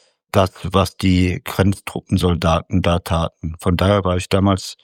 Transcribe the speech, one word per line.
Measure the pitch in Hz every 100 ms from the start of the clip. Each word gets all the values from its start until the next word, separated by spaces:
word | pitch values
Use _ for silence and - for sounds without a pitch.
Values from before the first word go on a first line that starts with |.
| _ _ _
das, | 101 95 -
was | 85 92 90 -
die | 98 90 90 90
Grenztruppensoldaten | - - 95 98 - - - 92 92 82 87 82 - 92
da | 87 87
taten. | - 82 82 _ 80 82
Von | 98 85
daher | 92 101 90
war | 90
ich | -
damals, | 98 98 95 - -